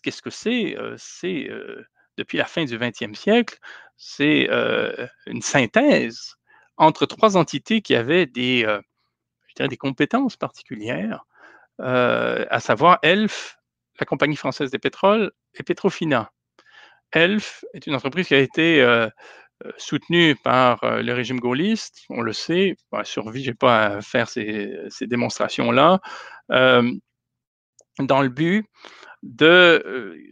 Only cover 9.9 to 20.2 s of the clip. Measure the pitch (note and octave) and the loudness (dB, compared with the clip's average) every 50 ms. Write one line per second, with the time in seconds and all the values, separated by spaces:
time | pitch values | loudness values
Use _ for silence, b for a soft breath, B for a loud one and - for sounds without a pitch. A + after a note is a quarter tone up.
9.9 | C3+ - D3 - - B3 C#4 - - - - - - - - _ A#2+ G#2+ G#2+ A2+ | -2 -2 -2 0 0 0 -2 -2 -4 -6 -10 -10 -10 -16 -16 _ -14 -10 -8 -8
10.9 | C3 D3+ G3 A3+ F#3+ - - b b b b b b b b b _ - - C3 | -6 -6 -6 -8 -10 -12 -14 b b b b b b b b b _ -10 -6 -2
11.9 | B2+ B2+ B2 A#2+ A#2 A#2 A#2+ A#2+ A#2+ A#2 A#2 - - A#2 - - A#2+ G#2+ D3 F3 | 0 0 2 2 0 0 0 -2 -2 -4 -4 -4 -4 -4 0 0 0 2 4 4
12.9 | F3+ - - D#3 F#3 G#3 A3 G3+ - - - - - _ _ _ _ _ _ _ | 4 4 4 2 2 2 0 -2 -4 -8 -12 -16 -20 _ _ _ _ _ _ _
13.9 | _ - D3+ - D#3 C3+ C#3+ D3 D3+ - - C#3 - - C#3+ B2+ C#3 C3+ - C#3 | _ -10 -6 -6 -2 0 0 0 0 -2 -6 -8 -6 -4 -6 -6 -6 -4 -4 -6
14.9 | - - - G3 G#3 A3+ G#3 - - _ _ _ _ - D#3+ - E3+ - - F#3+ | -4 2 2 2 2 2 0 -4 -6 _ _ _ _ -14 -6 -6 -6 -2 -2 -4
15.9 | - - F3+ D#3 C#3 A#2 G#2+ - _ _ _ _ _ b b b b b b b | -2 -2 -2 0 0 0 -2 -4 _ _ _ _ _ b b b b b b b
16.9 | b b b _ - D#3+ E3+ F3+ G#3 G#3+ - - - - - - - - - E3 | b b b _ 2 2 2 4 2 -2 -4 -8 -14 -18 -20 -18 -18 -14 -8 -6
17.9 | D3 B2 - C3+ C3+ F3+ F3+ - C#3+ C#3 C3+ B2+ - E3+ D#3+ E3+ E3 D3 B2+ A#2+ | -6 -4 -4 -4 -4 -4 0 2 4 4 4 4 2 0 2 4 4 6 6 6
18.9 | A#2+ A#2 A2+ G#2+ - b b b b b b b b _ - - - - - - | 4 4 2 -2 -4 b b b b b b b b _ -18 -18 -16 -16 -10 -8
19.9 | D#3 C#3 - - E3 F3 | -8 -8 -4 0 2 2